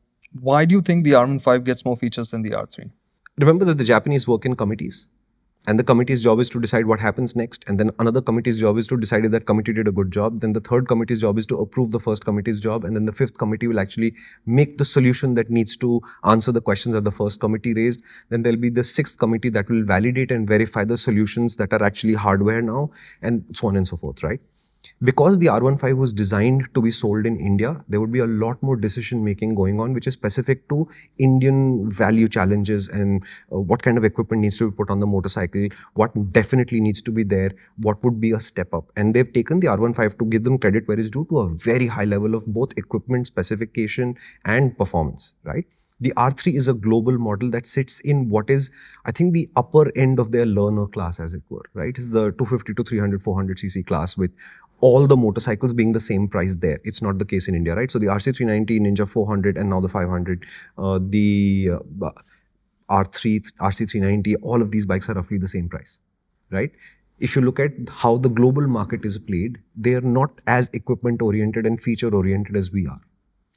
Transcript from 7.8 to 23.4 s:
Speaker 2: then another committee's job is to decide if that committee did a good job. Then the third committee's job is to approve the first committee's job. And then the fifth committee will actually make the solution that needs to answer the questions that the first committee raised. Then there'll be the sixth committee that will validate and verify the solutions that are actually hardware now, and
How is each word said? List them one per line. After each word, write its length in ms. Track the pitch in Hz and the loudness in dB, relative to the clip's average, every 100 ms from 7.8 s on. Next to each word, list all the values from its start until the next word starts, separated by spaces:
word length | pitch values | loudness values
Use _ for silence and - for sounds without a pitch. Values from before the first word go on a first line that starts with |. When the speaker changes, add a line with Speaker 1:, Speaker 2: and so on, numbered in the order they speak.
Speaker 2:
then 100 | 107 - | 0 0
another 220 | 120 120 | 0 0
committee's 360 | 123 117 117 113 | 0 0 0 0
job 200 | 110 107 | 2 2
is 80 | 110 | 0
to 100 | 127 | -2
decide 300 | 107 110 110 | 0 0 2
if 60 | |
that 120 | 110 | 0
committee 300 | - 107 110 110 | 0 0 0 -2
did 100 | 107 | 0
a 40 | |
good 180 | 95 95 | 0 -2
job. 280 | 95 107 113 | 0 -2 -2
Then 140 | 110 | -2
the 60 | 107 | -2
third 280 | - 120 127 | 0 0 2
committee's 320 | 117 110 117 | 0 0 0
job 160 | 107 101 | 0 0
is 100 | 110 | -2
to 100 | - | -4
approve 340 | 107 - 120 | -4 -2 -2
the 100 | 113 | -2
first 240 | 113 107 | -2 -4
committee's 360 | - 104 104 104 | -2 -2 -2 -4
job. 240 | 110 113 | -2 -4
And 120 | 98 110 | -4 -2
then 80 | |
the 80 | 107 | -2
fifth 240 | 104 127 - | -2 -2 -2
committee 280 | 110 110 117 | -4 -2 -2
will 140 | 110 | 0
actually 340 | 98 - 113 113 - - - | -2 -2 -4 -4 -16 -12 0
make 320 | 123 143 143 | 2 2 0
the 60 | |
solution 500 | 143 - 127 127 139 | -2 2 2 2 0
that 160 | 120 110 | 0 0
needs 260 | 117 107 - | 0 0 -2
to 220 | 123 117 - - | 0 0 -2 -2
answer 280 | 92 113 110 | 2 4 4
the 100 | 117 | 0
questions 320 | 110 98 120 | 0 -2 0
that 100 | 110 | -2
the 120 | 101 104 | -2 -2
first 200 | 104 101 | -4 -2
committee 340 | 107 107 120 | -2 -2 -2
raised. 280 | 110 117 120 - - - | 0 0 -2 -8 -20 -6
Then 140 | 117 | -2
there'll 200 | 117 117 120 | 0 0 0
be 40 | |
the 140 | 120 | 0
sixth 340 | 123 - 143 - | -2 -2 -2 -2
committee 320 | 113 113 123 | 0 0 -2
that 180 | 107 101 | -2 0
will 140 | 117 | 0
validate 460 | 107 95 113 127 131 | 2 2 2 0 -2
and 160 | 120 104 | -2 2
verify 360 | 107 110 117 | 2 2 0
the 120 | 104 117 | -2 -2
solutions 600 | - 107 107 - 120 - | 0 0 0 0 -2 -2
that 160 | 101 | -2
are 100 | 104 | 0
actually 320 | 104 101 110 | 0 0 0
hardware 480 | 107 101 98 101 113 | 0 2 2 2 0
now, 280 | 117 120 147 - - - | -2 -4 -6 -8 -20 -10
and 240 | 110 117 | -4 -4